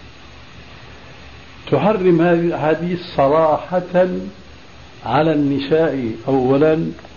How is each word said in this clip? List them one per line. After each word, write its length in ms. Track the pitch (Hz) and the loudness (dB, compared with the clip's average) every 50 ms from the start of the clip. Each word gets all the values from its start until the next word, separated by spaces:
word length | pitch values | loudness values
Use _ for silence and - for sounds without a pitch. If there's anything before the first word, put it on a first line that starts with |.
| - - - - - - - - - - - - - - - - - - - - - - - - - - - - - - - - - - | -20 -20 -20 -20 -20 -20 -20 -20 -20 -20 -20 -20 -20 -20 -20 -20 -20 -20 -20 -20 -20 -20 -20 -20 -20 -20 -20 -20 -20 -20 -20 -20 -4 -2
تحرم 500 | - 135 143 202 214 185 185 185 170 165 | -2 0 2 0 0 2 2 4 4 4
هذه 200 | 165 175 175 170 | 4 2 2 2
الأحاديث 600 | 170 170 143 139 139 156 160 156 170 175 180 170 - - - | 0 -2 -2 -2 0 0 0 0 -2 -4 -6 -6 -8 -6 -2
صراحة 920 | - 139 135 147 160 165 156 147 147 - - 180 180 175 - - 180 185 180 180 185 190 - - - - - - - - - - - - - - - - | 0 2 2 4 2 2 2 0 0 -2 -4 -4 -4 -4 0 0 0 0 0 -2 -6 -10 -12 -14 -18 -20 -20 -20 -20 -20 -20 -20 -20 -20 -20 -20 -12 -6
على 260 | 113 120 143 156 160 | -2 0 2 2 2
النساء 800 | 156 147 143 139 139 135 135 - 156 156 165 156 135 135 123 110 110 113 - 131 | 2 2 0 0 0 -2 -2 0 0 2 2 0 -2 -4 -4 -6 -8 -6 -4 -2
أولًا، 600 | 135 135 127 127 135 139 151 156 156 160 165 160 - - - - - | 0 2 2 2 2 4 4 2 2 0 -2 -4 -8 -12 -16 -20 -20